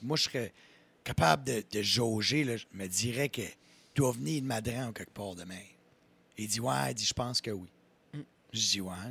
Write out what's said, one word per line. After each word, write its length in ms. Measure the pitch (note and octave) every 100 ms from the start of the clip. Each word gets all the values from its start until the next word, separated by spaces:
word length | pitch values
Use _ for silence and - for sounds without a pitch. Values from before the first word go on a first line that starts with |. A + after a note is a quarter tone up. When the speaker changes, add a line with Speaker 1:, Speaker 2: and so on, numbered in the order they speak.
Speaker 1:
moi, 140 | A#2 D3
je 60 |
serais 280 | - C3 A2+ - - - - _
capable 400 | - - D#3+ D3
de, 180 | C3+ A#2 -
de 120 | G#2
jauger, 640 | G2+ G#2+ A#2 A2 G2+ C#3+
là, 120 | C3+ A2+
je 80 | -
me 140 | F#2+ F#2+
dirais 420 | F2+ A#2 A#2+ C#3+
que 140 | - F#2+ - - - -
doit 180 | - C3
venir 300 | A#2+ C#3+ D#3
de 40 | C3
Madran 420 | A#2 A2+ A#2+ B2
ou 40 |
quelque 200 | G#2+ -
part 220 | - G2+
demain. » 260 | F2 F2 F#2 - - _ _ _ _ _ -
Il 100 | G#2+
dit, « 120 | A2
Ouais. » 140 | B2 C3+ C3+
Il 40 |
dit, « 100 | A#2+ G#2+
Je 80 |
pense 260 | - B2 B2
que 100 | -
oui. » 180 | G2+ F2+ - _ _ -
Speaker 2:
Mm. 60 | D3 - _ -
Speaker 1:
Je 80 | A2+
dis, « 200 | G2 G2
Ouais. » 140 | F#2 F2+ G#2+